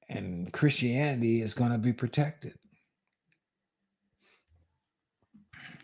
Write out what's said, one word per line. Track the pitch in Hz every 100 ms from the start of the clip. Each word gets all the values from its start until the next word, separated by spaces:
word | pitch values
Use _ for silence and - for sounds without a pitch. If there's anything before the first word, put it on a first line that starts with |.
| -
and | 101 95 87 90
Christianity | - 151 - 123 123 147 127 117 117
is | 110
gonna | - 120 117
be | 120
protected. | 117 120 - 147 - - - _ _ _ _ _ _ _ _ _ _ _ _ _ _ _ _ - - _ _ _ _ _ _ _ _ _ - _ - - -